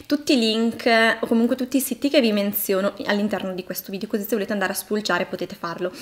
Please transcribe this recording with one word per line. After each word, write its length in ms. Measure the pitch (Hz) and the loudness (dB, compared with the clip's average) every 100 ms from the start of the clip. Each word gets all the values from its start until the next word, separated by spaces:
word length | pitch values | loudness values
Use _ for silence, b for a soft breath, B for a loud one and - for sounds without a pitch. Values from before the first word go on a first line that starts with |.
| - | -2
tutti 280 | 294 311 | 0 4
i 40 | 262 | 4
link, 480 | 226 220 226 226 254 | 4 2 0 0 2
eh, 300 | 226 226 214 | 4 4 2
o 60 | 233 | 2
comunque 300 | 226 233 254 | 2 2 0
tutti 200 | 247 269 | 0 -2
i 40 | |
siti 280 | - 240 277 | -2 -2 2
che 120 | 302 | 4
vi 120 | 233 | 4
menziono 640 | 208 202 202 - 190 196 - - | 2 0 -2 -2 0 0 -2 -2
all'interno 460 | 208 214 190 190 | 0 0 -2 -4
di 120 | 180 | -6
questo 260 | 180 185 - | -8 -10 -10
video, 180 | 190 208 | -10 -4
così 140 | 220 | -4
se 80 | 202 | -2
volete 220 | 226 196 | -2 -2
andare 200 | 208 185 | -2 -2
a 20 | 196 | -4
spulciare 480 | - 214 208 185 185 | -4 -2 0 -2 -2
potete 300 | 185 175 - | -6 -8 -8
farlo 360 | 170 170 185 B | -10 -6 -6 B